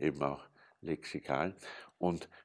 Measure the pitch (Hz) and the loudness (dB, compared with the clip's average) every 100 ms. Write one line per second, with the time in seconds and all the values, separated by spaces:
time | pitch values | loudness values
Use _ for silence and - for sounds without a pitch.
0 | 76 71 69 69 - _ - _ 76 80 | 0 2 0 0 -8 _ -20 _ -4 -4
1 | - 76 - 69 87 98 - - - - | -2 -6 0 2 2 -2 -10 -14 -14 0
2 | 90 85 - - | 2 2 -2 -16